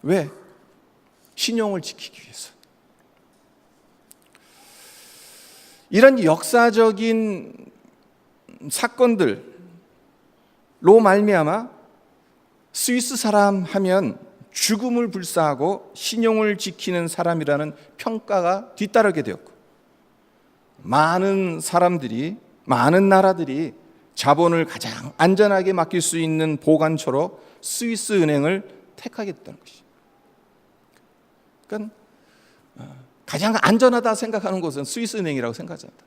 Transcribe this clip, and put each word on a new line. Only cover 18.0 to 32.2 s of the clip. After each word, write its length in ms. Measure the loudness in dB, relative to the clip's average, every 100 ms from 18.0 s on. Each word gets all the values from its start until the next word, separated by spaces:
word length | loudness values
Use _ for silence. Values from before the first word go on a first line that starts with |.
| -8 -8 -2 0 0 -2 -6
뒤따르게 480 | -8 0 2 2 0
되었고, 280 | -6 -8 -14 _ _ _ _ _ _ _ _ _ _ _ _ _
많은 800 | -2 2 2 2 0 -2 -4 -6
사람들이, 760 | -2 2 2 0 -6 -8 -8 -10 _ _
많은 440 | -2 2 4 4 6
나라들이 640 | 4 4 0 -4 -6 -8 -10 _ _ _
자본을 520 | -4 2 4 4 2 -2
가장 460 | -8 -12 -12 -14 0
안전하게 560 | 2 4 4 2 0
맡길 300 | -2 -2 -2
수 160 | -4 -4
있는 400 | -2 -2 -2 -2
보관처로 840 | 2 2 2 -2 -4 -4 -4 -8 -20 _
스위스 500 | -12 -8 -6 -6 -2
은행을 560 | 0 2 0 0 -2 -6 -20 _ -18
택하게 360 | -16 -10 -12
됐다는 260 | -12 -20 -20
것이죠. 260 | -20 -20 _ _ _ _ _ _ _ _ _ _ _ _ _ _ _ _ _ _ _
그러니까, 280 | -12 -12 _ _ _